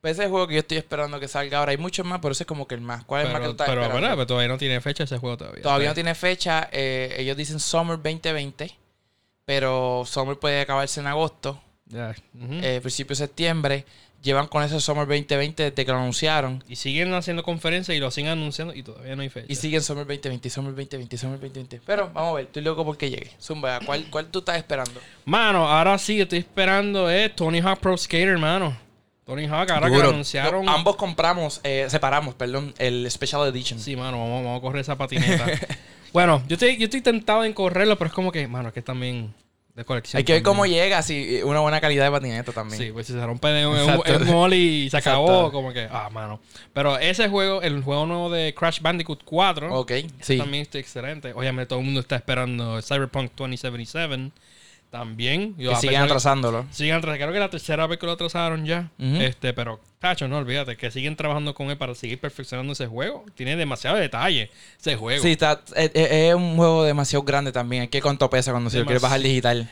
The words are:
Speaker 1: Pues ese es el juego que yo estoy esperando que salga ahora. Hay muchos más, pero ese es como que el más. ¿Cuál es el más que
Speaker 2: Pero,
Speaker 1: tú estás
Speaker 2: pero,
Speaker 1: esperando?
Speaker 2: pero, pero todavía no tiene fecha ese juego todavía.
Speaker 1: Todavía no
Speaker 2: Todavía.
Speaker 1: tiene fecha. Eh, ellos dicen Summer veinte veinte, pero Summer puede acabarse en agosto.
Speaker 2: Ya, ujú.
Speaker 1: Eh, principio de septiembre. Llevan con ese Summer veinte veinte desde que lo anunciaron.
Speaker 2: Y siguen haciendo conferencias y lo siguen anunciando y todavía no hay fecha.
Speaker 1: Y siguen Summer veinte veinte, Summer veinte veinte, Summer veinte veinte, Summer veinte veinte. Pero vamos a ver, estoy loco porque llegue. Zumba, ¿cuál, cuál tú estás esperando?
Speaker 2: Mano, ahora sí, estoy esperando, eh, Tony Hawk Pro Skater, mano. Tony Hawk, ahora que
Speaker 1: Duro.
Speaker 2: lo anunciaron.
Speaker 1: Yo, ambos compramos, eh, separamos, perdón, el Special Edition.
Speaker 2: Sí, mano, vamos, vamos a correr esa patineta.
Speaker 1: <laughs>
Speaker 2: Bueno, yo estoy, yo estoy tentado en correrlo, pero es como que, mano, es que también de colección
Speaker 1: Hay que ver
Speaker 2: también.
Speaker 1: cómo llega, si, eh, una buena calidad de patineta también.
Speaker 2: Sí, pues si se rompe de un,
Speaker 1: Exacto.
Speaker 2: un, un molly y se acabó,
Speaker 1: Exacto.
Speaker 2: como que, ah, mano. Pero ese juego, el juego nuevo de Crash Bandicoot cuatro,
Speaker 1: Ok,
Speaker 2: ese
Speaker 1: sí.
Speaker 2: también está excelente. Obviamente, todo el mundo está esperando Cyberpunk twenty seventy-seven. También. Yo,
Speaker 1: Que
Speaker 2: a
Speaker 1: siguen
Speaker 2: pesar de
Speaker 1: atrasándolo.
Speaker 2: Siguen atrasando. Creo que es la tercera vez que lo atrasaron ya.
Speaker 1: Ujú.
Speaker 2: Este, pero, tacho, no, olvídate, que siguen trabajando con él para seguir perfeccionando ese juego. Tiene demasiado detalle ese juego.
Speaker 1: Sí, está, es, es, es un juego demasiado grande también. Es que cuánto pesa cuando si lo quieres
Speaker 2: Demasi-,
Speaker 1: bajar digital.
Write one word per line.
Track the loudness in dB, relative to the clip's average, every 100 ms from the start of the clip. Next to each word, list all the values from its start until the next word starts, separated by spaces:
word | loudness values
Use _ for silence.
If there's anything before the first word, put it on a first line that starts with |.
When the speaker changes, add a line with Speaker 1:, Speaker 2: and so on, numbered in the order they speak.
Speaker 1:
Pues | -4
ese | -2
es | 0
el |
juego | 0 2
que |
yo | 0
estoy | 0 -4
esperando | -4 -6 -6 -6
que | -8
salga | -6 -4 -2
ahora. | 0
Hay | 0
muchos | -2 -4 -4
más, | -4
pero | -4
ese | -4
es | -6
como | -8 -8
que |
el | -10
más. | -10 -12
¿Cuál | -4 -2
es | -2
el |
más | -2
que |
Speaker 2:
Pero, | -4
Speaker 1:
tú | -2
estás | 0
Speaker 2:
pero, | 0
Speaker 1:
esperando? | 0 0 0
Speaker 2:
pero, | 0
pero | 0
todavía | 0 0
no | 0
tiene | -2 -2
fecha | -2 -4
ese | -4 -4
juego | -6 -8
todavía. | -10 -6
Speaker 1:
Todavía | 0 2 2
no |
Speaker 2:
Todavía. |
Speaker 1:
tiene | 0 -2
fecha. | 0 0 0 0 0 0
Eh, | -4 -2 -2 -4 -4
ellos | -4 -4
dicen | -6 -6
Summer | 0 0 0 -2
veinte | -4 -4 -4
veinte, | -4 -6 -8 -12 -12 _ _ _ _ _ _
pero | -4 0 0 0 0 -2 -4
Summer | -4 -4 -2
puede | -2 0
acabarse | 0 0 -2 -4
en | -4
agosto. | -2 -2 -4 -10 -10 _ _ _
Speaker 2:
Ya, | -12 -10 -12 _
ujú. | -16 -10 -6
Speaker 1:
Eh, | -2 -2
principio | -4 -6 -6
de | -4
septiembre. | -6 -2 0 2 0 -2 -4 _ _ _
Llevan | 0 2 2
con | 0
ese | 0 0
Summer | 0 0 0
veinte | 0 0 0
veinte | 0 -2 -2
desde | -2
que | -2
lo | 0
anunciaron. | 0 0 0 2 0 -6 -10
Speaker 2:
Y | -10
siguen | -4 -2 0
haciendo | -2 -2 -6
conferencias | -4 -4 -2 -2 -2 -2
y |
lo | -2
siguen | -4 -2
anunciando | -2 -4 -6 -8
y | -10
todavía | -16 -16 -12
no | -10
hay | -8
fecha. | -10 -10
Speaker 1:
Y |
siguen | -6 0 0
Summer | 0 -6
veinte | -6 -8 -6
veinte, | -8 -8
Summer | -6 -8
veinte | -8 -10 -12
veinte, | -10 -8
Summer | -8 -8
veinte | -10 -14
veinte, |
Summer |
veinte | -14 -16
veinte. | -4
Pero | -2 -2
vamos | -2 -2
a | -2
ver, | -6
estoy | -4
loco | -4 -2
porque | -4 -4 -6
llegue. | -6 -12 -18
Zumba, | -10 -6 -4 -4 -4
¿cuál, | -4 -4
cuál | -8 -6
tú | -6
estás | -2 -4
esperando? | -2 -4 -4 -10 -20 -14 0
Speaker 2:
Mano, | 4 6 4 6
ahora | 6 6 4
sí, | 2 0
estoy | 2 0
esperando, | -2 0 4 4 2 2 2
eh, | 4 2
Tony | 0 0 2
Hawk | 2 2
Pro | 2 0
Skater, | 0 2 4 4
mano. | 2 2 0 -4 _ _ _ _ -10
Tony | -6 -2
Hawk, | 0 2
ahora | 4 6
que | 8
Speaker 1:
Duro. |
Speaker 2:
lo | 6
anunciaron. | 4 -2 0 0 2
Speaker 1:
Yo, | 2
ambos | 4 4 2
compramos, | -2 2 2 2 -2 -4
eh, | -2 0 0
separamos, | 0 2 2 0
perdón, | -6 -4 -4 -6 -2
el | -2 0 -4
Special | -4 -4 0 0
Edition. | 0 -6 -6
Speaker 2:
Sí, | -8 -6
mano, | -6 -4
vamos, | -4 -4
vamos | -4 -4
a |
correr | -4 -6
esa | -4 -6
patineta. | -4 0 2 2 2
Speaker 1:
<laughs> | -2 -6 -10 -12 -20 -2
Speaker 2:
Bueno, | 4 6 6 2
yo |
estoy, | 2 2 4
yo |
estoy | 0 2
tentado | 2 2 2 2
en | 2
correrlo, | 0 0 4 4 4
pero | 0
es |
como | 0 -2
que, | -2 -4
mano, | -4 -6
es |
que | -8
también | -8 -6 -4 -6 -8 -12 _ _ _
de | -18
colección | -4 -4 -2 0
Speaker 1:
Hay |
que | 4
ver | 6
Speaker 2:
también. | 6
Speaker 1:
cómo | 4 4
llega, | 4 4 2
si, | 0 -4 0 0
eh, |
una | 2 2
buena | 2 2
calidad | 2 4 4
de |
patineta | 2 -2 -4 -4
también. | -6 -6 -6
Speaker 2:
Sí, | -6
pues | -8 -8
si |
se | -6 -4
rompe | -2 0
de | 2 2
un, | 4
Speaker 1:
Exacto. | 4 4 4 4
Speaker 2:
un, |
un | 6
molly | 6 6 6 4 4
y | 0
se | 0
acabó, | 4 4 6
Speaker 1:
Exacto. | 6 6
Speaker 2:
como | 2 -4
que, | -6 -6
ah, | -6 -6
mano. | -8 -10 -10 _ -20 -10
Pero | 0 0 2
ese | 2 2 2
juego, | 2 2 0
el | -2 -2
juego | -2 -2 0
nuevo | -2 -2
de | -2 -2
Crash | 0 0 0
Bandicoot | 0 0 -4 -8 -4
cuatro, | 2 4 2 -2 -4
Speaker 1:
Ok, | -2
Speaker 2:
ese | -4 -4 -14
Speaker 1:
sí. | 0 0
Speaker 2:
también | 0 -4
está | -6 -10
excelente. | -10 -10 -10 -10 -10
Obviamente, | -6 -4 -4 -4
todo | -4
el |
mundo | 0 -2
está | -2 -4
esperando | -2 -2 -2 -4 -4 -6
Cyberpunk | -2 -2 -2 -4 -6
twenty | -6 -8 -6
seventy-seven. | -8 -8 -10 -6 -4 -6 -8 -14 _ _ -20 _ _ -12
También. | -10 -4 -2 0 -2 -6
Yo, | 0
Speaker 1:
Que | 0
Speaker 2:
a |
Speaker 1:
siguen | 2
Speaker 2:
pesar | 4 4
de |
Speaker 1:
atrasándolo. | 4 2 2 2 -2 -6
Speaker 2:
Siguen | -4 -2 0
atrasando. | -2 -4
Creo | -4
que | -2
es |
la | -2
tercera | -4 -4 -2 -2
vez | -2
que | -6
lo |
atrasaron | -4 -4 -2 -2 -2
ya. | -2 -2 -4 -6
Speaker 1:
Ujú. | 0 2
Speaker 2:
Este, | 0 0 -6
pero, | -4 -6 -8 _ _
tacho, | -2 -2 -2
no, | -4
olvídate, | -4 -4 -4 -6
que | -8
siguen | -6 -6 -4
trabajando | -2 -2 -4
con | -6 -6
él | -6
para | -6
seguir | -8 -8 -8
perfeccionando | -10 -10 -12 -8 -8
ese | -6 -8
juego. | -6 -6 -6 -14
Tiene | -10 -6 -4
demasiado | -4 -4 -2 0
detalle | 0 0 0 0 -2 _ -20 _
ese | -4 -4
juego. | 0 2
Speaker 1:
Sí, | 4
está, | 4 4 2 -2
es, | 0 2
es, | 4 4
es | 6 6
un | 6 4 6
juego | 6 6
demasiado | 4 4 2 0
grande | 2 0 0
también. | -2 -2 -2
Es | -2
que | 0
cuánto | 0 2 4
pesa | 4 2
cuando | 0 0
si | 0
lo |
quieres | 2 4
Speaker 2:
Demasi-, | 4
Speaker 1:
bajar | 4
digital. | 4 4 4 2 -2